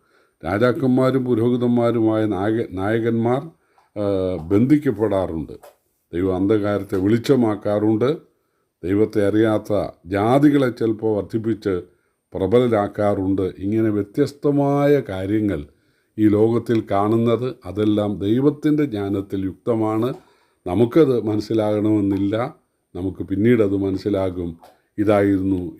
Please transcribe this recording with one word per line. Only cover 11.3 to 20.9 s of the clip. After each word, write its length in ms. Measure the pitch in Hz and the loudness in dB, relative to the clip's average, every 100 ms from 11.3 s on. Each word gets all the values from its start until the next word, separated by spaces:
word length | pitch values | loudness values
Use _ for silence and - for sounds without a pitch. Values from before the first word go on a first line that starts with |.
| 113 110 104 104 90 - _ _ _ _ | -4 -4 -4 -2 -4 -6 _ _ _ _
പ്രബലരാക്കാറുണ്ട്. 1200 | 87 95 117 127 110 101 - 104 98 95 98 92 - | -4 2 2 4 0 -2 -2 -2 0 -2 -2 -4 -4
ഇങ്ങനെ 320 | 98 110 110 | -4 -2 0
വ്യത്യസ്തമായ 1120 | 104 101 - 139 - 147 143 139 143 143 143 120 | -2 -4 -2 -4 -2 -2 0 0 2 2 2 0
കാര്യങ്ങൾ 580 | 95 98 107 104 82 73 _ _ _ _ - | -6 -2 0 0 -2 -8 _ _ _ _ 0
ഈ 100 | 107 | 2
ലോകത്തിൽ 560 | 104 113 117 117 117 107 | 4 4 2 0 -2 0
കാണുന്നത്, 640 | 98 104 113 117 113 127 - | 0 2 2 2 0 -2 -10
അതെല്ലാം 540 | 90 95 107 104 104 92 | -8 -2 0 2 0 -2
ദൈവത്തിൻ്റെ 680 | 98 117 143 143 156 151 | 0 2 0 0 0 0
ജ്ഞാനത്തിൽ 600 | 147 104 98 98 98 98 | 0 -2 -4 -4 -4 -6
യുക്തമാണ്. 720 | 95 85 - 113 107 110 120 160 _ _ _ _ 90 | -6 -6 -4 -2 0 -2 -4 -6 _ _ _ _ -2
നമുക്കത് 580 | 92 120 | 2 4